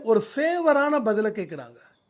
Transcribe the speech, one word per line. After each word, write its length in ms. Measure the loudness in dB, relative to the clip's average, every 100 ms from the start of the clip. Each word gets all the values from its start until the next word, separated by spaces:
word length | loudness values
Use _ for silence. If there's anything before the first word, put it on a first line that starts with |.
ஒரு 200 | 2 0
ஃபேவரான 800 | 0 -2 0 2 2 2 2 0
பதிலை 300 | 0 0 -2
கேக்குறாங்க. 480 | -4 -10 -12 -16 -20 _ _